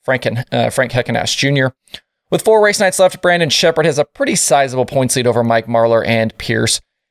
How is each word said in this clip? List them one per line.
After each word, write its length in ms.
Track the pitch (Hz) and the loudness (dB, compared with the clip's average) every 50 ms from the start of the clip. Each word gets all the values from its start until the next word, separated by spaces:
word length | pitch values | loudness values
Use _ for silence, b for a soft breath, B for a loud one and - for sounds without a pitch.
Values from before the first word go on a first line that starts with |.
| _ | _
Frank 220 | - 131 123 - | -4 -4 -2 -2
and, 200 | 113 113 120 120 - - | -4 -4 -4 -6 -4 -4
uh, 160 | 120 120 123 | -2 -2 -2
Frank 240 | - - 127 117 - | 0 -2 -2 -2 -2
Heckenash 420 | 127 120 - 117 113 - - - | -4 -2 -2 -4 -4 -4 -4 -4
Junior. 380 | - 139 139 143 139 131 127 - _ _ B B B B _ _ _ _ _ | -2 -2 0 0 0 0 -2 -4 _ _ B B B B _ _ _ _ _
With 140 | 175 170 - | -4 -2 2
four 200 | 214 220 214 214 | 4 4 4 4
race 160 | 208 196 - | 2 2 2
nights 200 | 202 185 - - | 0 0 2 2
left, 240 | 185 180 - - - | 2 2 2 0 0
Brandon 260 | 175 175 175 170 147 | 0 2 2 0 0
Shepard 380 | - - - 165 165 160 156 | 0 0 2 2 2 2 0
has 100 | 165 135 | 0 0
a 80 | 143 147 | 0 -2
pretty 300 | - _ - 277 - 220 | -4 _ -4 -4 -2 -2
sizable 500 | - - - 151 139 139 131 123 131 127 | -2 0 2 2 2 2 0 0 -2 -4
points 300 | - - 135 131 123 - | -2 0 -2 0 0 0
lead 100 | 131 120 | 0 0
over 180 | 123 107 117 117 | 0 2 2 0
Mike 220 | 117 117 117 113 | 2 0 0 0
Marlar 400 | 117 117 117 113 117 117 113 - | 0 0 0 2 2 2 2 2
and 300 | 87 117 113 113 113 - | 0 0 0 0 -2 -4
Pierce. 420 | - - - 113 113 117 113 - - - _ _ _ _ _ | -8 -6 -4 -2 0 0 -2 -2 -4 -8 _ _ _ _ _